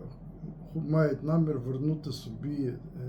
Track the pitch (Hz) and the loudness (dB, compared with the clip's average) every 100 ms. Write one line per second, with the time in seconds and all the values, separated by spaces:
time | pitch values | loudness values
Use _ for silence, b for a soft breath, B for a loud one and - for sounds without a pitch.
0 | - - - - - - - 160 - 156 | -10 -12 -14 -12 -12 -12 -8 -4 2 6
1 | 151 131 147 165 156 139 123 131 147 156 | 6 4 2 4 4 2 0 0 2 2
2 | 151 - 123 110 135 143 131 - - - | -2 -6 -8 -8 -4 -2 -2 -2 -8 -8